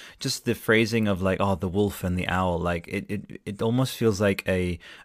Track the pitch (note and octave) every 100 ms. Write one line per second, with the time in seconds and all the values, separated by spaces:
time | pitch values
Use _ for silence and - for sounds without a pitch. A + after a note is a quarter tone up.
0 | - - C3+ - A#2+ G#2+ - A2 A2 A2+
1 | G#2 F2+ F#2+ F#2 G2 F#2 F#2 G2 G2+ -
2 | F#2 F2+ F2+ F2+ F#2 E2+ E2+ E2+ - G2+
3 | - G#2 - - - G2+ A2+ B2 B2+ -
4 | A2+ G2 G2+ G2 - F#2 F2+ E2+ - -